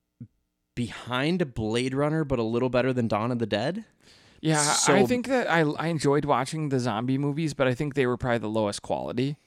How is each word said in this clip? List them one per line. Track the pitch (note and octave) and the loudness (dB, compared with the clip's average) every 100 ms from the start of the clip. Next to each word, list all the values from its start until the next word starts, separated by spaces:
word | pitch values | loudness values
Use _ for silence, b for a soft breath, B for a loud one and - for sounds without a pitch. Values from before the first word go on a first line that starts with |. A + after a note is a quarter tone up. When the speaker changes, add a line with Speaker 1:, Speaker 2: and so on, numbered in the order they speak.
| _ - A#2+ _ _ _ _ | _ -20 -20 _ _ _ _
Speaker 1:
behind | - A#2 - - B2 C#3+ F3+ D#3+ | -8 -8 -8 -6 -2 0 0 -2
Blade | A2+ G#2+ A#2 C3 | -4 -2 0 0
Runner, | C3 D3 D#3+ | 0 0 0
but | D3 B2+ | 0 0
a | |
little | A2+ A#2 B2+ | 0 0 2
better | B2 B2 | 2 2
than | B2+ A2+ | 2 2
Dawn | G#2 A#2 | 0 0
of | A#2+ | -2
the | A2 | 0
Dead. | G#2 C3 F#3+ A3 b b b b b | 0 -2 -6 -10 b b b b b
Speaker 2:
Yeah, | D#3+ D3+ | 0 2
Speaker 1:
So | D3 - - | 2 2 4
Speaker 2:
I | C#3+ | 4
think | - B3 A#3+ | 4 2 0
that | C4 - | 0 2
I, | E3 | 2
I | D3+ - D#3 | 2 0 -2
enjoyed | E3 C#3+ C#3+ | 0 2 2
watching | D3 B2+ C3 D#3 D3+ | 2 0 0 -4 -2
the | C3+ | -2
zombie | A#2+ G#2 B2 C3+ | 0 -2 0 0
movies, | C#3+ C#3+ D#3+ | 0 -2 -2
but | - C3 | 0 0
I | |
think | A#2+ D3+ | 0 -2
they | C#3 B2 | 0 0
were | A#2+ | 0
probably | C3 A#2+ | 0 -2
the | G#2+ | 0
lowest | A2 G#2 G2+ | 0 0 -2
quality. | - D#2 C2+ A2+ C3+ D3 | -6 -6 -4 -2 -2 -4